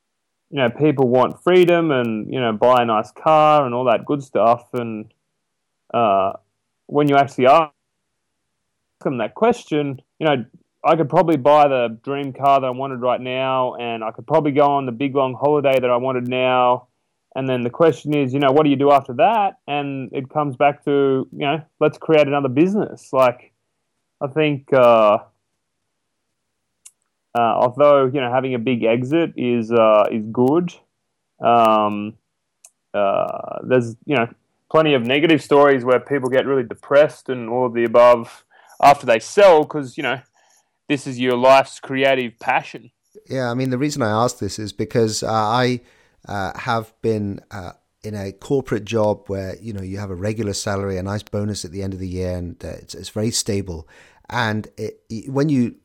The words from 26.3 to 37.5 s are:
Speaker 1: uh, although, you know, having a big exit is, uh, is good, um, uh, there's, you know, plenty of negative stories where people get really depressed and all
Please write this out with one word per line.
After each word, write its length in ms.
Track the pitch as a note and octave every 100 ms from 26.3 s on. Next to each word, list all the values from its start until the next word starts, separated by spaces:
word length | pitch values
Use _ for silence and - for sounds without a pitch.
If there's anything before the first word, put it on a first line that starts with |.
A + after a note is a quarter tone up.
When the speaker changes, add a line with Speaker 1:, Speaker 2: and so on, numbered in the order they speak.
| _ _ _ _ _ _ _ _ _ _
Speaker 1:
uh, 40 | -
although, 640 | A2+ G2+ B2 B2 D3 C#3+
you 160 | C3 C#3+
know, 100 | A#2+
having 220 | B2+ C3
a 60 | B2+
big 260 | A2+ A#2+
exit 480 | A2 A#2+ B2+ E3 E3 -
is, 360 | B2 A#2+ A2
uh, 360 | A#2 A2 G#2+ G2+
is 160 | A2+ G#2+
good, 440 | A2+ B2+ D#3+ F3+ - _ _ _ _ _ _
um, 800 | A#2 A#2+ A2+ G#2+ G#2+ G#2 G#2 G#2+ _ _ _ _ - _ _
uh, 680 | G#2 G2+ - - - - -
there's, 340 | A#2 B2+ A#2 A2
you 120 | - C#3
know, 120 | A2+ - _ _ _
plenty 220 | D#3 D#3
of 140 | C#3 A#2
negative 360 | C#3+ E3 D#3
stories 440 | - C#3+ C#3+ C3+ A#2+
where 140 | B2
people 280 | - C#3 B2+
get 160 | C3
really 200 | A#2 C3+
depressed 640 | A#2 - - C#3+ D3 - -
and 180 | B2+
all 160 | A2+